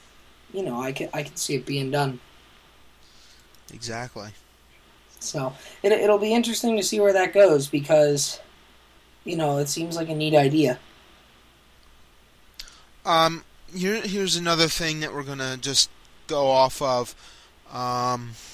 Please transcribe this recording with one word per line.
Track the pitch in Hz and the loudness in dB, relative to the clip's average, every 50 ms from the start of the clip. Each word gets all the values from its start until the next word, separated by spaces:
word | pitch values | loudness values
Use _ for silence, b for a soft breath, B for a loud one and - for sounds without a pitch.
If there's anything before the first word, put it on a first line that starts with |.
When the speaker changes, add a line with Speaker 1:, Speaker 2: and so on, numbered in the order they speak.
| - - - - - - - _ - - - | -20 -20 -20 -20 -20 -20 -20 _ -20 -14 -10
Speaker 1:
you | 196 190 | -8 -6
know, | 131 123 120 | -6 -4 -4
I | 131 131 135 | -6 -6 -6
can, | - 165 - - | -6 -8 -8 -6
I | 147 147 | -8 -8
can | 143 - | -8 -8
see | - - - 151 | -8 -6 -4 -4
it | 131 - | -4 -4
being | - 139 139 135 131 | -4 -4 -4 -4 -2
done. | 135 147 143 135 127 123 - - - - - - - - _ _ _ - - - _ _ - b b b b b b b b b - - - - - | 0 0 0 -2 -2 -6 -12 -20 -20 -20 -20 -20 -20 -20 _ _ _ -20 -20 -20 _ _ -20 b b b b b b b b b -20 -20 -20 -20 -18
Speaker 2:
Exactly. | 113 117 113 113 113 123 127 - 113 101 107 110 - - _ _ _ _ _ - - _ _ _ _ _ _ - - | -14 -12 -10 -10 -8 -10 -10 -12 -14 -16 -16 -18 -20 -20 _ _ _ _ _ -20 -20 _ _ _ _ _ _ -20 -14
Speaker 1:
So, | - - - 151 135 131 143 B B B B B B | -12 -10 -8 -6 -6 -6 -8 B B B B B B
it, | 202 214 | 2 2
it'll | - - 214 208 202 | 4 4 4 4 4
be | 202 214 220 | 4 2 2
interesting | 240 233 233 226 - - 240 226 | 2 2 0 -2 -2 -2 0 0
to | 214 185 | 0 -2
see | - - 214 | -2 0 2
where | 208 202 190 | 2 4 4
that | 190 185 180 - | 4 2 2 6
goes | 202 202 190 156 143 139 - | 6 8 8 6 4 2 0
because, | - 143 143 165 160 151 147 147 143 143 - - - - - - - - - _ - _ _ _ _ _ _ _ _ _ - | -4 -4 0 4 6 6 6 6 4 0 -2 -4 -6 -10 -14 -20 -20 -20 -20 _ -20 _ _ _ _ _ _ _ _ _ -10
you | - 180 | -6 -4
know, | 165 160 147 143 143 | -2 0 0 0 0
it | 143 143 | -2 -2
seems | - 165 165 165 165 | -4 -6 -6 -6 -4
like | 170 160 160 | -6 -4 -4
a | 160 | -4
neat | 151 151 156 156 | -2 0 4 4
idea. | 151 139 135 143 156 151 127 123 - - - - - - - - - - _ _ _ _ _ _ _ _ _ _ _ _ - - - - - _ _ - _ _ _ _ - - - B B B B B B B - - | 4 4 4 4 4 2 2 2 -2 -8 -18 -20 -20 -20 -20 -20 -20 -20 _ _ _ _ _ _ _ _ _ _ _ _ -20 -20 -20 -20 -20 _ _ -20 _ _ _ _ -20 -20 -20 B B B B B B B -10 -4
Speaker 2:
Um, | - 170 160 165 165 165 165 - - - - - - - | 0 2 4 4 2 0 -2 -12 -18 -20 -20 -20 -14 -8
here, | 185 180 190 208 226 | -4 -2 -2 -2 -2
here's | - 220 185 202 196 185 156 | -4 -4 -4 -4 -2 -2 -2
another | 170 175 170 170 160 165 | -2 0 0 2 2 2
thing | 160 - - 170 160 156 156 | 0 0 -2 -4 -4 -4 -4
that | 156 147 - | -6 -8 -6
we're | 143 139 | -8 -8
gonna | 135 139 135 131 131 131 | -8 -8 -8 -6 -6 -6
just | 127 - 139 135 - - - - - - - - - - | -6 -6 -2 0 2 0 0 -2 -12 -20 -20 -20 -18 -10
go | - 156 143 143 135 | -4 -2 0 2 2
off | 131 131 131 131 - - 147 | 4 4 4 2 2 -2 -2
of. | 135 127 123 123 - - B B B B B B B B B - - - | 0 0 0 -2 -4 -8 B B B B B B B B B -20 -14 -10
Um... | 123 123 123 123 123 123 123 123 120 120 120 113 B B B | -8 -6 -4 -4 -2 -2 -2 -2 -4 -6 -10 -16 B B B